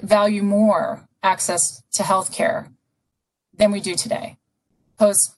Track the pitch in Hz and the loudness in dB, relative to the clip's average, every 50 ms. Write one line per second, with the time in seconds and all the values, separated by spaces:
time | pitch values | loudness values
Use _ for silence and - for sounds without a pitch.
0 | - 190 214 202 208 208 214 202 202 202 202 208 220 214 196 165 - - - - | 0 2 2 4 4 2 0 0 0 0 2 4 4 4 2 2 0 -4 -6 -8
1 | - _ _ _ - 190 185 - - - 175 175 - - - - _ _ - - | -12 _ _ _ 0 0 0 0 -2 -4 -2 -2 -2 -4 -4 -10 _ _ -6 -4
2 | 196 - 196 190 185 - - - - - - - - - - _ _ _ _ _ | -2 0 0 0 0 -4 -4 -2 -2 -2 -2 -4 -6 -10 -20 _ _ _ _ _
3 | _ _ _ _ _ _ _ _ _ _ _ - 214 208 202 196 - 185 175 - | _ _ _ _ _ _ _ _ _ _ _ 2 2 2 2 -2 -4 -4 -6 -4
4 | - 226 - - - - - _ _ _ _ _ _ _ _ _ _ _ _ _ | -4 -4 -6 -6 -8 -12 -16 _ _ _ _ _ _ _ _ _ _ _ _ _
5 | 220 208 196 - - - - | 2 2 4 2 -2 -2 -4